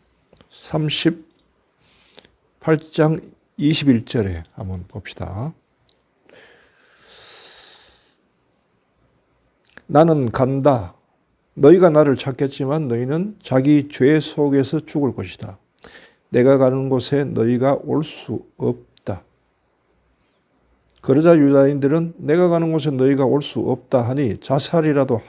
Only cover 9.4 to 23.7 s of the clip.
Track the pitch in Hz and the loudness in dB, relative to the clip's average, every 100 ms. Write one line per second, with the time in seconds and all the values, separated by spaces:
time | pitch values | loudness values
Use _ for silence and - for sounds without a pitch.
9.4 | _ _ _ - - 143 165 151 120 117 | _ _ _ -20 0 2 4 2 0 -2
10.4 | 131 135 143 123 87 - _ _ _ _ | -2 0 0 0 -4 -16 _ _ _ _
11.4 | _ - 139 180 175 151 143 123 139 127 | _ 2 6 6 6 4 2 0 -4 -6
12.4 | 139 - 135 156 139 117 127 160 208 - | -6 -4 -4 -4 -4 -4 -4 -4 -6 -12
13.4 | - 131 139 147 143 - 135 156 - - | -2 0 2 2 0 0 2 2 -2 -4
14.4 | 147 139 131 156 - 151 135 107 92 - | 0 0 -2 -6 -6 -4 -4 -4 -12 -12
15.4 | 107 95 _ _ - - - _ - 123 | -16 -18 _ _ -20 -20 -20 _ -4 2
16.4 | 127 135 131 135 135 127 - 143 131 113 | 4 4 2 0 -2 -2 -2 -2 -2 -2
17.4 | 113 123 131 139 147 131 151 - - 107 | 0 0 0 -2 -2 -4 -4 -12 -10 -10
18.4 | - - 123 123 _ _ - 87 _ _ | -10 -8 -6 -6 _ _ -10 -10 _ _
19.4 | _ _ _ _ _ _ _ _ _ _ | _ _ _ _ _ _ _ _ _ _
20.4 | _ _ _ _ _ _ - 135 170 165 | _ _ _ _ _ _ 0 2 4 4
21.4 | 139 139 139 143 139 165 170 - 135 170 | 6 4 4 2 0 0 -4 -8 -2 0
22.4 | 180 170 165 160 147 131 131 139 127 139 | 2 2 0 -2 -2 0 0 2 2 0
23.4 | - 113 113 | -2 -6 -4